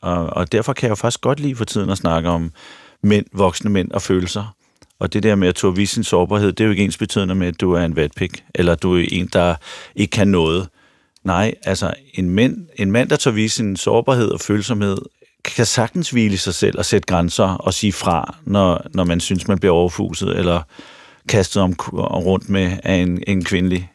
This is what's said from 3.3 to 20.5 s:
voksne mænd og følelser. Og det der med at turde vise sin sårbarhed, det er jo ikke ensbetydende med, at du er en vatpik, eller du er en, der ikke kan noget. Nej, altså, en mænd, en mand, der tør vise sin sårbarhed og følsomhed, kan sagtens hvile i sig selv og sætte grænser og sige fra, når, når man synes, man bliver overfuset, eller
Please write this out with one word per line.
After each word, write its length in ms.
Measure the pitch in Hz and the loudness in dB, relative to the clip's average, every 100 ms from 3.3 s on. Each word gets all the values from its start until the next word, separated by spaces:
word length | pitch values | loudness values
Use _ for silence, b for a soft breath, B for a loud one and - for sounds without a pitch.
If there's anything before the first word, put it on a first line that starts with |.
voksne 380 | 98 95 - 104 | 0 0 2 -2
mænd 200 | 98 90 | 0 0
og 100 | - | -4
følelser. 520 | - 92 90 104 104 - b b b _ | 0 0 0 -6 -8 -14 b b b _
Og 140 | 101 | -4
det 100 | 104 | 0
der 120 | 107 | 2
med 140 | 101 90 | 4 2
at 60 | |
turde 220 | 92 101 90 | 2 0 2
vise 180 | 101 | -2
sin 100 | - | -2
sårbarhed, 480 | 107 90 90 104 104 | 0 2 2 2 2
det 80 | 90 | 2
er 40 | |
jo 60 | 110 | 2
ikke 140 | 98 | 2
ensbetydende 500 | 98 - 107 - 98 | 0 0 -2 -2 0
med, 120 | 92 90 | 0 -2
at 120 | 85 | 0
du 120 | 95 | 0
er 120 | 87 | 2
en 120 | 85 80 | 0 0
vatpik, 480 | 76 - 90 - _ | -2 -2 -6 -6 _
eller 200 | - 87 | 0 2
du 220 | 85 95 90 | 2 2 2
er 80 | 85 | 0
en, 140 | 92 87 | -2 0
der 220 | - 87 80 B B B - | 2 2 0 B B B -4
ikke 140 | 104 | -2
kan 180 | - 101 | 2 2
noget. 400 | 92 80 82 92 b b b b b | 4 2 0 -4 b b b b b
Nej, 300 | 95 90 110 - | -2 0 0 -2
altså, 300 | - 95 95 - _ | -4 -4 -4 -6 _
en 160 | - 90 | -4 0
mænd, 260 | 92 127 240 170 - | 2 2 0 -12 -4
en 140 | 101 | 0
mand, 160 | 107 131 | 0 0
der 60 | 147 | 0
tør 140 | - | 0
vise 260 | 107 110 - | 0 0 0
sin 200 | 110 95 | -2 -2
sårbarhed 540 | - 110 120 127 107 | 0 0 2 2 0
og 100 | - | -2
følsomhed, 580 | - 104 98 110 101 95 - _ _ _ | -2 -2 0 -2 -2 -2 -8 _ _ _
kan 220 | - - 117 | -10 -2 0
sagtens 440 | - 113 185 165 | 2 -2 -2 -2
hvile 240 | 123 107 | 2 2
i 20 | 95 | 2
sig 180 | - | -2
selv 240 | 87 - - | 0 0 0
og 60 | |
sætte 220 | - 107 - | 0 0 2
grænser 380 | 90 87 - 98 | 0 0 2 0
og 260 | 92 - | 2 -2
sige 180 | 98 107 | 0 -2
fra, 440 | 92 - 85 - - | 0 0 0 -2 -10
når, 380 | - 101 95 85 - | -2 2 4 2 -2
når 100 | - | -2
man 160 | 87 87 | 0 0
synes, 280 | - 92 - | 0 -4 0
man 100 | 98 | 0
bliver 160 | 98 | 4
overfuset, 640 | 85 87 - 98 85 92 95 | 4 2 0 -6 -4 -4 0
eller 240 | 90 | 0